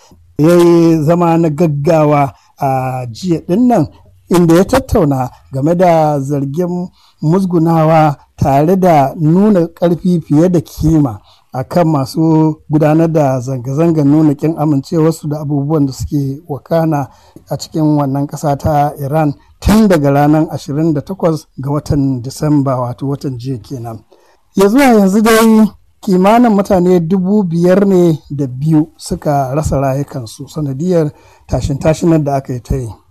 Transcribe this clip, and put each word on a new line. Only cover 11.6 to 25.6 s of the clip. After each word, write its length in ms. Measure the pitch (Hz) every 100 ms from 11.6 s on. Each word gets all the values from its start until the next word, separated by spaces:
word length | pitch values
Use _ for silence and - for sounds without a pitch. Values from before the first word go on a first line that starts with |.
kan 240 | 127 175 165
masu 680 | 151 131 165 160 156 156 151 -
gudanar 380 | 151 151 156 165
da 280 | 160 143 131
zanga-zangar 640 | 123 131 120 139 170 156 139
nuna 280 | 151 156
ƙin 220 | 139 156 165
amincewarsu 720 | 156 139 - 170 156 160 156
da 100 | 147
abubuwan 440 | 147 147 143 160 139
da 80 |
suke 480 | 127 - 147 135 139 -
wakana 580 | 135 - 165 160 147 135 _ _ - -
a 80 | 143
cikin 380 | - 165 151 147
wannan 300 | 143 139 143
ƙasa 300 | 147 156 139
ta 340 | - 147 143 -
Iran 340 | 139 156 147 139 _ _
tun 280 | - 214 214
daga 240 | 170 143
ranar 360 | 143 147 156 156
ashirin 420 | 143 - 143 165
da 80 | 143
takwas 440 | - 190 175 156 - -
ga 140 | 135
watan 500 | 147 - 147 135 127
Disamba, 540 | 120 - 151 147 135 127
wato 300 | 120 120 135
watan 300 | 139 143 123
jiya 180 | 127 127
kenan. 380 | 101 131 117 113 _ _ _ _ _ -
Ya 120 | 202
zuwa 160 | 247 277 220
yanzu 220 | 190 208
dai 480 | 220 220 226 220